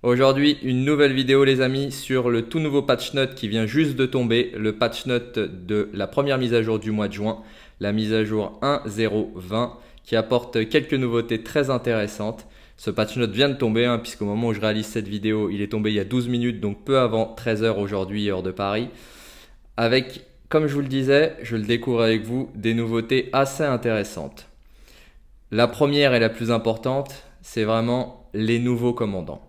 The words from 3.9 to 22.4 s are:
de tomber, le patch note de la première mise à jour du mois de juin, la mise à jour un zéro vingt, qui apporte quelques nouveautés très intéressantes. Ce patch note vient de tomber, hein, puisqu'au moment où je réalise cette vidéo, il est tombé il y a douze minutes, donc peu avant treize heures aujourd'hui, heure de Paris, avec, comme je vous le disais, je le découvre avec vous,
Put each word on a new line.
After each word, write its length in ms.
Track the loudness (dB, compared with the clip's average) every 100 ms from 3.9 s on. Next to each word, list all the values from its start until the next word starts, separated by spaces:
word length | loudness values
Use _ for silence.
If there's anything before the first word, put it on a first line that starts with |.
| 2
de 100 | 0
tomber, 460 | 0 2 2 0 -2
le 180 | -4
patch 340 | 0 -2 -2 -2
note 320 | -2 -2 -6
de 500 | -6 -6 -2 -2 -2 -4
la 100 | -4
première 320 | 0 0 0
mise 160 | 2
à 80 | 2
jour 160 | 2 -2
du 140 | -2
mois 160 | -2 -2
de 60 |
juin, 280 | -2 -4 -4 -10 -20 -20 -6
la 120 | -2
mise 220 | -2 0
à 100 | 0
jour 360 | 0 -2 -4 -4
un 220 | -2 -2 -4
zéro 460 | -2 0 0 -4
vingt, 460 | -8 -4 -2 -2 -6 -20 -20
qui 120 | -2 -2
apporte 540 | 2 0 0 -2 2
quelques 240 | 0 2
nouveautés 480 | -2 0 0 0 -4
très 300 | -2 -2 0
intéressantes. 760 | 0 0 0 -2 -4 -8 -8 -16 -20 -20 -10
Ce 140 | -6
patch 260 | -2 -2 0
note 140 | -2
vient 180 | 2 2
de 60 | 2
tomber, 300 | 0 2 2
hein, 120 | 0
puisqu'au 280 | -4 -6 -4
moment 240 | -2 -2
où 40 |
je 80 | 0
réalise 240 | 0 -2 -4
cette 220 | -6 -6
vidéo, 420 | -4 0 0 -2
il 140 | -2
est 80 | -4
tombé 180 | -2 0
il 60 | 0
y 40 |
a 60 | 0
douze 220 | -2 0
minutes, 320 | 0 -2 -2
donc 260 | -6 -6 0
peu 140 | 2
avant 340 | 2 0 -2
treize 300 | -4 -4 0
heures 160 | 0 0
aujourd'hui, 500 | -2 -2 -4 -2 -2
heure 140 | -2
de 80 | -4
Paris, 380 | -4 -2 -2 -4 -10 -20 -20 -20 -20 -20 -20 -14 -2
avec, 520 | 2 2 0 -12 -20 -20 0
comme 180 | 2 2
je 80 | 0
vous 60 |
le 60 | -2
disais, 480 | 0 4 4 4 -2
je 140 | -6 -4
le 80 |
découvre 400 | 0 0 0 2
avec 180 | 4 2
vous, 300 | 0 -4